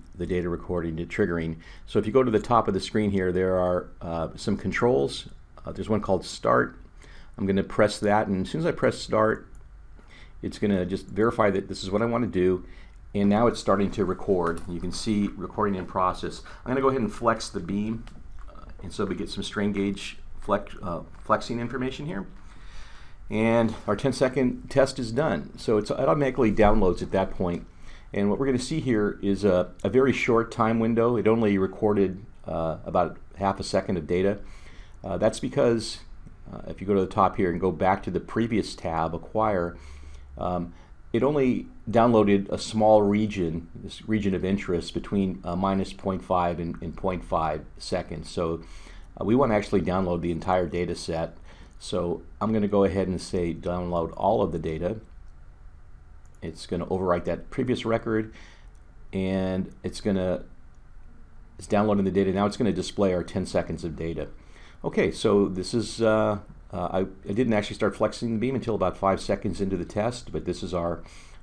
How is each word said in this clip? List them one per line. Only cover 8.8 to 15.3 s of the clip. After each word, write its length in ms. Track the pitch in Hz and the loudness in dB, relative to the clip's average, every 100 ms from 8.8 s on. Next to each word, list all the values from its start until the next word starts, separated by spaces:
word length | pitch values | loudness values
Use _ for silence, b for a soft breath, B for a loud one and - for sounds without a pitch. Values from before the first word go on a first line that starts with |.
| 123 - | 0 0
Start, 500 | - 110 110 - - - - - - - B B B B | 0 2 4 2 -6 -18 -18 -20 -20 -20 B B B B
it's 160 | 98 - | -10 -2
gonna 280 | 104 98 90 | 0 2 0
just 220 | 95 - | -4 -4
verify 420 | - 113 120 107 | 0 2 4 4
that 160 | 98 - | 2 -2
this 160 | - | -8
is 80 | 92 | -4
what 100 | 104 | 0
I 40 | 117 | 0
wanna 220 | 117 110 | 0 0
do, 380 | 90 90 90 B B B B - | 2 2 2 B B B B -8
and 160 | 101 101 | 0 2
now 160 | 104 120 | 4 4
it's 140 | - | 2
starting 320 | - 98 98 | 2 2 2
to 140 | - 90 | 0 -2
record. 560 | 92 - 92 85 85 - | -2 0 2 2 -2 -6
You 100 | 87 | -6
can 140 | 87 | -6
see 340 | - 113 104 98 | -4 -2 0 0